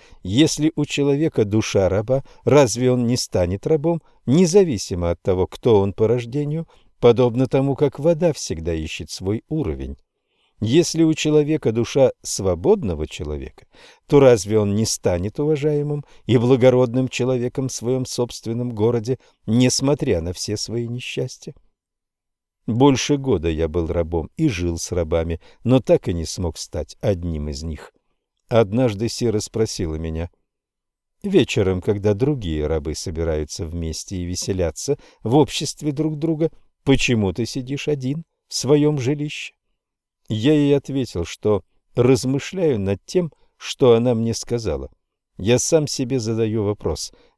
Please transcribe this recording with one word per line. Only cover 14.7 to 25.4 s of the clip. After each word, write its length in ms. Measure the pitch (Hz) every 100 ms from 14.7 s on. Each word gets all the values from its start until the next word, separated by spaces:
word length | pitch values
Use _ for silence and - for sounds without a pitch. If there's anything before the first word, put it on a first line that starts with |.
не 120 | 101 113
станет 520 | - 117 - 208 -
уважаемым 680 | 147 151 151 147 147 147 - -
и 140 | - 127
благородным 680 | 123 135 127 127 127 123 131
человеком 600 | - 127 127 123 - 131
в 40 |
своем 340 | - 113 131 127
собственном 680 | - 117 - 110 117 123
городе, 440 | 110 113 117 110 131 _ _
несмотря 800 | - 113 127 - 135 143 139 87
на 100 | 85
все 240 | 90 - 104
свои 320 | - 113 117
несчастья? 640 | 120 - - 127 - - - _ _ _ _ _ _ _ _ _ _ -
Больше 520 | 113 143 131 - 143
года 320 | 135 95 82
я 180 | 78 80
был 200 | 87 80
рабом 420 | 82 82 82 73 -
и 100 | 156
жил 300 | 90 87 85
с 120 | -
рабами, 480 | 90 80 82 82 82